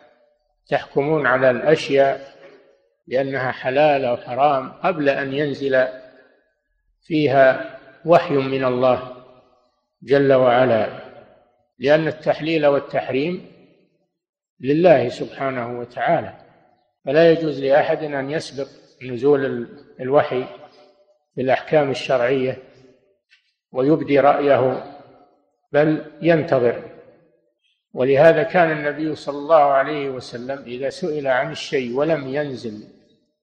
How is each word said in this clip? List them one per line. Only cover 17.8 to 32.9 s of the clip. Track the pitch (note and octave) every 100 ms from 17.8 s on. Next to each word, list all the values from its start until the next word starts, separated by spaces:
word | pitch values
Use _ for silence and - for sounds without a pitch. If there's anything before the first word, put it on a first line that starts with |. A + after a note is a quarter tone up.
| C3+ D#3
أن | D3+ C#3+ C3+
يسبق | D#3+ - B2+ C3+ - _ _
نزول | B2+ A#2+ C3+ C#3+ C3
ال-، | B2 A#2 - - -
الوحي | B2+ C#3+ - B2+ B2+ - - _ _ _ _ _ _
في | -
الأحكام | B2+ A#2 - D#3 C#3
الشرعية | B2+ - C3 A#2+ C#3 B2+ B2+ - _ _ _ _ _ _ _ _ _ _
ويبدي | B2+ C3+ D#3 C3+ C#3
رأيه، | C#3 C#3 C#3+ B2+ B2+ - - - - - _ _ _ _ _
بل | C#3+ D#3 D#3 - -
ينتظر | D#3 E3 C3+ C3+ A#2+ - - - - _ _ _ _ _ _ _ _
ولهذا | - B2+ C3+ E3 D#3
كان | D3+ F#3 E3
النبي | D3+ D3 D3 D#3
صلى | C#3+ - C#3+
الله | C#3+ D#3+
عليه | C#3+ C3+ C#3 D3+ C#3
وسلم | B2+ - A#2+ B2 C#3
إذا | A#2+ B2 C3+
سئل | - F3+ D3+ C#3
عن | B2+ C#3+
الشيء | D3+ - D3 B2 B2+
ولم | D#3 D#3 C3
ينزل | C#3 D3 A#2+ A#2 G#2+ -